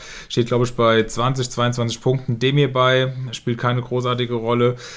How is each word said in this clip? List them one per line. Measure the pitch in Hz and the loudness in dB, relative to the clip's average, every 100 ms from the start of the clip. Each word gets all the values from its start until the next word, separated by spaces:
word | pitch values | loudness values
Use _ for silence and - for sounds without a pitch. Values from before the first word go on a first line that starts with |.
| - - - | -14 -18 -6
steht, | - 117 | -2 0
glaub | 120 | 2
ich, | 123 - | 0 2
bei | 113 113 | 4 4
zwanzig, | 110 113 123 135 123 | 2 0 -2 0 -2
zweiundzwanzig | - 120 123 117 113 | -2 -2 0 -4 -2
Punkten. | 131 135 127 113 | -2 -2 -2 0
Demir | 131 143 139 | 2 4 2
bei, | 127 127 131 131 131 131 | 4 4 4 2 -4 -8
spielt | 113 - 120 | -6 -4 -2
keine | 123 123 | 0 -2
großartige | 120 123 123 123 120 120 | -2 -2 -2 -2 -2 -4
Rolle. | 113 120 120 123 - | 0 2 2 0 -10